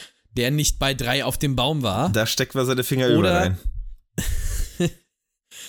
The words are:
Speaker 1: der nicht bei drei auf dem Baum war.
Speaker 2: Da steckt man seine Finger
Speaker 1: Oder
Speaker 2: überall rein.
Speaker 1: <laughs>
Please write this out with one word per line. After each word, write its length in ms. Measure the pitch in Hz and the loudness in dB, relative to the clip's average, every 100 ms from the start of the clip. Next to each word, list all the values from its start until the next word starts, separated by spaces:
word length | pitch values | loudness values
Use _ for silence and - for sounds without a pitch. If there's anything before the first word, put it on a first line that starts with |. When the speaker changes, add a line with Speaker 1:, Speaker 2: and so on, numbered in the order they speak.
| - _ _ | -20 _ _
Speaker 1:
der 160 | 110 120 | -2 0
nicht 280 | 151 143 - | 2 0 0
bei 160 | 135 | -2
drei 280 | 131 120 139 120 | -2 0 0 -2
auf 100 | 123 | -2
dem 180 | 147 | -2
Baum 280 | 127 127 156 | 0 0 0
war. 260 | 117 95 170 | 0 0 2
Speaker 2:
Da 160 | 107 | 2
steckt 300 | 113 - 127 | 0 0 -2
man 100 | 135 | 0
seine 180 | 127 127 | 0 0
Finger 260 | 120 131 127 | 0 2 4
Speaker 1:
Oder 100 | 107 | 4
Speaker 2:
überall 400 | 101 175 90 92 - - - - _ - - - - - - - | 4 4 2 -2 -4 -6 -10 -12 _ -6 -2 -2 -2 -4 -6 -2
rein. 0 | |
Speaker 1:
<laughs> 120 | 170 - _ _ _ _ _ - | -4 -4 _ _ _ _ _ -20